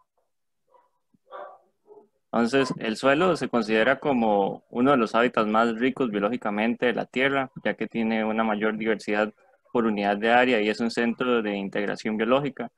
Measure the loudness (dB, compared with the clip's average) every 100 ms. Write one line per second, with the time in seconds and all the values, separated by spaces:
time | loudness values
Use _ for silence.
0 | _ _ _ _ _ _ _ _ _ _
1 | _ _ _ -16 -16 -18 _ _ _ -20
2 | -20 _ _ -2 0 2 0 -4 -6 0
3 | 2 2 2 0 -2 -2 0 2 2 2
4 | 0 0 2 2 0 -4 _ 0 2 4
5 | 2 2 2 2 2 2 2 0 -2 -2
6 | -2 0 0 -2 -4 -2 -2 0 -2 -2
7 | -4 -2 0 0 -4 -6 -6 -4 -6 -4
8 | -2 -2 0 0 0 0 -2 -2 -2 -2
9 | -2 0 -2 -4 _ _ _ 0 0 0
10 | 0 0 4 4 4 2 2 0 -2 0
11 | -2 0 0 0 0 -4 -4 -4 -4 -4
12 | -4 -2 0 0 0 -8 -12